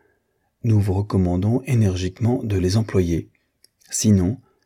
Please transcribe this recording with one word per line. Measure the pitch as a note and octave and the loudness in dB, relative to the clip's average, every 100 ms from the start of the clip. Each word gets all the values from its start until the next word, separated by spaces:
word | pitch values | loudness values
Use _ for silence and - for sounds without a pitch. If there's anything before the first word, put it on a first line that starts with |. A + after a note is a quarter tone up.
| _ _ _ _ _ _ | _ _ _ _ _ _
nous | A2+ G#2+ | 0 0
vous | G2+ | 0
recommandons | F#2 G2+ G2 F2+ F2 G#2 B2 | -2 -2 0 0 0 0 -2
énergiquement | - B2 G2+ F2+ F#2 - A2 B2+ | 0 2 2 0 -6 -2 -2 -2
de | A2+ G2 | -2 -2
les | F2+ G#2 | 0 0
employer. | A2 G2+ E2+ D#2+ - _ _ _ _ _ - | 0 0 0 -2 -6 _ _ _ _ _ -12
Sinon, | - A2 G2 F2+ B2+ _ _ | -2 2 4 2 -2 _ _